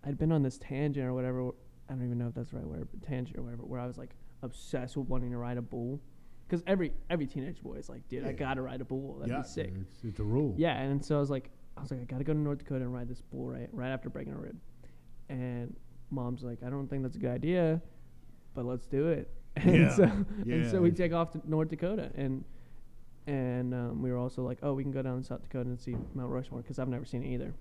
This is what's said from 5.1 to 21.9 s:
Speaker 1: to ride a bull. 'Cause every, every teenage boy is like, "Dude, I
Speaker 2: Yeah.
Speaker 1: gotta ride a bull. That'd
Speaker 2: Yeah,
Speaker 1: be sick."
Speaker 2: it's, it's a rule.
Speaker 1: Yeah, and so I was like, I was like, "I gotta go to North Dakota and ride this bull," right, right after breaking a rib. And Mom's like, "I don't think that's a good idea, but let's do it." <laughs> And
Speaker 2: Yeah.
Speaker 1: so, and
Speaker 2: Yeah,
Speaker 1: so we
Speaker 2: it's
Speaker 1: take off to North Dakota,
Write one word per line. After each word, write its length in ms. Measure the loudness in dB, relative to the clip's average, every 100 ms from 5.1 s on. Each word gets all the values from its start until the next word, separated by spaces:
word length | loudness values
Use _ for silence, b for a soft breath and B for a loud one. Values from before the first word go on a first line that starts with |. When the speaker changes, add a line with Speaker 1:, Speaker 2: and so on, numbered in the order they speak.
| 4 4
Speaker 1:
to 60 | 0
ride 180 | -2 -2
a 40 |
bull. 360 | -2 -2 -2 -4 -8 b b b b
'Cause 120 | 0 4
every, 260 | 4 4 2 2
every 160 | 0 0
teenage 360 | -2 -6 -6
boy 100 | -8 -8
is 120 | -10
like, 180 | -12 -8
"Dude, 160 | -4
I 40 | -4
Speaker 2:
Yeah. 60 |
Speaker 1:
gotta 280 | -2 -2 0
ride 180 | -2 -4
a 40 | -4
bull. 300 | -4 -4 -4
That'd 140 | -2
Speaker 2:
Yeah, 80 | -2
Speaker 1:
be 60 | -2
sick." 260 | -4 -4 -4
Speaker 2:
it's, 220 | -8 -6
it's 160 | -6 -2
a 40 |
rule. 300 | 2 4 4 4
Speaker 1:
Yeah, 240 | 4 4
and 240 | 2 0
so 140 | 4 2
I 20 |
was 120 | 4
like, 180 | 0 -4 -14 -12 -10
I 60 |
was 80 | -6
like, 120 | -6
"I 20 |
gotta 200 | -4 -2
go 100 | 2
to 60 | 2
North 200 | 2 0
Dakota 240 | -2 -2 -2
and 80 |
ride 160 | -4 -4
this 120 | -8
bull," 260 | -8 -8 -6
right, 180 | -6 -8
right 160 | -4 -2
after 200 | -2 -4
breaking 240 | -6 -6
a 40 | -8
rib. 160 | -8 -10 -14 -14 b b b -14 -8
And 460 | -4 -4 -4 -6 -8 -12 -14 -6
Mom's 320 | -2 -2 -2
like, 180 | -4 -6
"I 60 | -4
don't 180 | -4 -2
think 140 | 0
that's 120 | -2 0
a 40 |
good 120 | 0
idea, 500 | 2 4 6 6 4 0 b b b -16 -16 -12
but 100 | -6 -2
let's 200 | -4 0
do 220 | 2 4
it." 240 | 2 0 -8
<laughs> 200 | -6 6
And 160 | 8 10
Speaker 2:
Yeah. 140 | 10 10
Speaker 1:
so, 80 |
and 420 | 8 8 0 0 2
Speaker 2:
Yeah, 240 | 4 4
Speaker 1:
so 120 | 8
we 60 | 6
Speaker 2:
it's 80 | 6
Speaker 1:
take 140 | 4
off 180 | 4 2
to 100 | 0 0
North 200 | 2 2
Dakota, 420 | 0 0